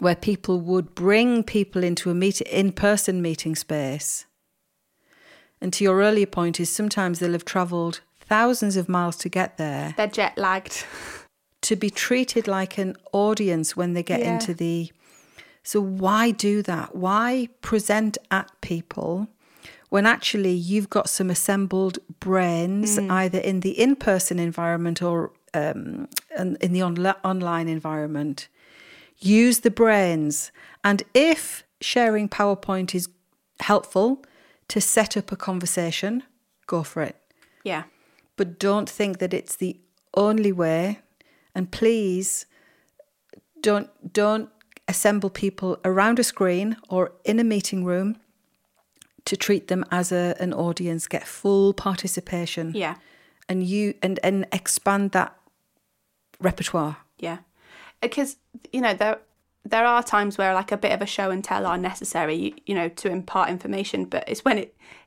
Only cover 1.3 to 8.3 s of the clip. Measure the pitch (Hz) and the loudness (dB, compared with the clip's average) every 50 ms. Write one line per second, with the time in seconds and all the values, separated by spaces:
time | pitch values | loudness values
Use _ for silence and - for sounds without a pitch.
1.3 | 240 233 214 - - 214 196 - - 185 180 175 175 - - 180 170 175 190 196 | 2 0 0 0 0 0 0 0 -2 -2 0 0 0 -2 -2 -2 0 0 2 0
2.3 | 190 - - - - 190 196 196 180 - 208 202 214 202 - - 185 180 175 165 | 0 -2 -4 -2 0 2 2 2 2 2 2 4 4 4 2 0 0 0 0 -2
3.3 | 160 - - 160 156 - - - 156 151 139 135 139 147 - - - - - _ | -2 -4 -4 -4 -4 -4 -4 -4 -4 -2 -2 -2 -4 -6 -6 -6 -6 -8 -10 _
4.3 | _ _ _ _ _ _ _ _ _ _ _ _ _ _ _ _ _ _ _ - | _ _ _ _ _ _ _ _ _ _ _ _ _ _ _ _ _ _ _ -20
5.3 | - - _ _ _ - - 185 - - 202 190 185 196 202 214 220 208 196 196 | -20 -20 _ _ _ -8 -6 -4 0 2 4 4 6 6 6 6 6 4 2 2
6.3 | - 180 170 170 165 - 175 165 - - 208 214 - 208 190 180 175 165 180 170 | 0 0 0 0 0 -2 -2 -2 -2 -2 -2 -2 0 0 0 0 0 0 0 0
7.3 | 170 170 - - - 190 180 175 175 170 170 170 170 - - _ _ _ - - | -2 -2 -4 -2 0 0 0 0 0 -2 -2 -4 -6 -8 -12 _ _ _ -2 2